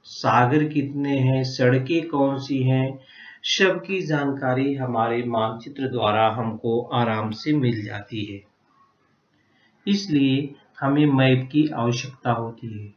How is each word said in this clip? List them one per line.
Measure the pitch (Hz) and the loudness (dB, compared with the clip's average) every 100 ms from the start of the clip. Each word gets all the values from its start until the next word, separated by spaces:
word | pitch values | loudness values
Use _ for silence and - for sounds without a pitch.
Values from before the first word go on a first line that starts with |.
सागर | - - 127 117 123 151 | -18 -4 2 4 4 2
कितने | 151 143 - 143 143 139 | 0 -2 -4 -4 -2 2
हैं, | 131 131 | 2 2
सड़कें | 131 - 127 131 127 165 156 | -2 2 2 2 0 -2 -2
कौन | 143 139 135 | 0 0 -2
सी | - 135 | -4 -2
हैं, | 127 131 135 135 - - - - | 2 2 0 -6 -18 -20 -20 -12
सबकी | - - 190 185 185 190 | -6 2 2 0 -4 -6
जानकारी | 156 147 139 135 131 127 139 139 | -2 0 0 -2 -2 0 0 -2
हमारे | 127 117 117 120 | -2 0 0 0
मानचित्र | 120 113 110 117 - - 131 | -2 0 -2 -4 -12 -8 -4
द्वारा | 120 107 107 110 | 0 2 4 2
हमको | 113 113 107 120 117 | 2 -4 -4 -2 -2
आराम | - 123 117 110 110 | 0 0 0 0 -4
से | 104 156 | -4 -2
मिल | 151 123 110 107 | 2 2 0 -6
जाती | 104 - 110 104 | -10 -10 -10 -8
है। | 98 _ _ _ _ _ _ _ _ _ _ _ _ _ _ - | -12 _ _ _ _ _ _ _ _ _ _ _ _ _ _ -2
इसलिए | 196 - 147 139 135 143 - _ - | -2 2 2 4 2 -2 -10 _ -4
हमें | 139 143 151 | 0 4 4
मैप | 135 131 127 - | 6 6 4 2
की | 147 151 | 0 0
आवश्यकता | - 120 120 - - 123 | 0 -2 -2 -6 -6 -2
होती | 113 113 117 117 104 | -2 -4 -10 -12 -12
है। | 101 | -14